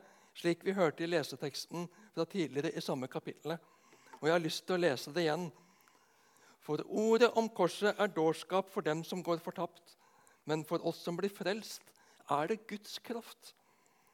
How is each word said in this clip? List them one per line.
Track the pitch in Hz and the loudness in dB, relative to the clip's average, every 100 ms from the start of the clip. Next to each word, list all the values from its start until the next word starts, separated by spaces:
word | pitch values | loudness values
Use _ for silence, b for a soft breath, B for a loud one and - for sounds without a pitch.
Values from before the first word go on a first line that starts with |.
| B B B - | B B B -4
slik | 170 165 | -2 0
vi | - 196 | 0 4
hørte | 165 - | 2 2
i | 165 | 0
leseteksten | 170 135 131 147 - - 165 170 B B | 0 -2 -6 -8 -8 -8 -8 -8 B B
fra | - 165 | -4 -4
tidligere | 196 147 131 156 160 | -2 -2 -2 -2 -4
i | |
samme | - 143 127 | -4 -4 -4
kapitlet. | - - - 151 165 B B B B B B | -8 -10 -10 -8 -8 B B B B B B
Og | 151 | 2
jeg | 170 | 2
har | |
lyst | 156 - - | 2 -4 -2
til | 185 | 2
å | |
lese | 175 123 - 147 | 2 2 -2 0
det | 165 | 0
igjen. | 156 175 b b b b b b b b b b b | 0 -4 b b b b b b b b b b b
"For | - 151 - | -4 -4 -2
ordet | 196 220 226 240 - | 0 4 8 8 6
om | 226 | 0
korset | - 170 - 208 190 | 2 2 4 0 2
er | 202 | 0
dårskap | 160 160 156 - 185 190 | 4 2 2 0 0 0
for | - 156 | -2 0
dem | 160 160 | 0 -2
som | 185 170 | -6 -2
går | 170 | -2
fortapt, | 185 180 170 - - - b b b b - | -4 -6 -6 -8 -20 -20 b b b b -4
men | 156 151 | -2 0
for | 170 165 | -2 -2
oss | 160 | -4
som | - 170 | -4 -2
blir | 196 | -2
frelst, | 202 175 214 - - - b b b - | -2 -2 -2 -6 -14 -16 b b b -2
er | 143 160 | 0 0
det | 214 - | -2 -4
Guds | 208 - - | -10 -10 -12
kraft." | - 233 - - - - b b b b b | -8 -10 -10 -18 -20 -20 b b b b b